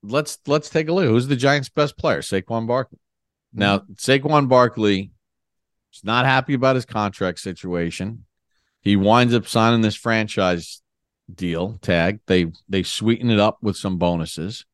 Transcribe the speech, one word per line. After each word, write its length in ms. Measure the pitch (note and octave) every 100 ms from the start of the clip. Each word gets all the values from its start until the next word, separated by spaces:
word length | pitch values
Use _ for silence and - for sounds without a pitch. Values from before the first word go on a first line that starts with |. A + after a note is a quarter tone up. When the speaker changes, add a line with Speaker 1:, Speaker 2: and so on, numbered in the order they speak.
Speaker 1:
let's, 360 | G2+ C3 D3+ - -
let's 240 | D3 -
take 180 | E3 D#3
a 40 |
look. 120 | F3+ D#3+
Who's 200 | A2+ B2+
the 100 | C#3
Giants' 320 | C3+ C#3+ C3
best 280 | - D3 -
player? 220 | D#3+ F2
Saquon 460 | - F#2+ - A#2 A2+
Barkley. 320 | B2 C3 - _ _ _ _ _
Now, 260 | - G2+ G2
Speaker 2:
Mm-hmm. 140 | -
Speaker 1:
Saquon 540 | F#2+ - C3+ C#3+ D3+ C#3
Barkley 600 | B2+ B2 - G#2+ G2 G2 _ _ _ _ _ _ _ _
is 120 | -
not 200 | G2 A#2 C3+
happy 280 | C3 C3
about 220 | C#3 C3 C3
his 80 |
contract 560 | - A2 G#2 - F#2+ F2
situation. 840 | - F2 F#2 F2+ E2+ - F#2+ A2+ - _ _ _ _ _
He 160 | G2+ G2+
winds 380 | G2 A#2 A#2+
up 120 | A#2 F#2+
signing 340 | A#2 A2+ A#2
this 140 | A2 -
franchise 840 | A#2+ A2+ G#2+ - F#2+ F2 E2+ - _ _ _ _ _
deal 460 | F2+ F2+ E2 F#2 A2
tag. 380 | - F2 E2 G#2 _
They, 200 | F#2 E2+ E2 _
they 140 | G2
sweeten 480 | F2+ - G#2+ A#2 A#2+
it 80 | A2
up 180 | G#2 -
with 140 | G#2+ F#2+
some 220 | G2+ F#2
bonuses. 680 | F2 F2 E2 - E2+ A#2+ -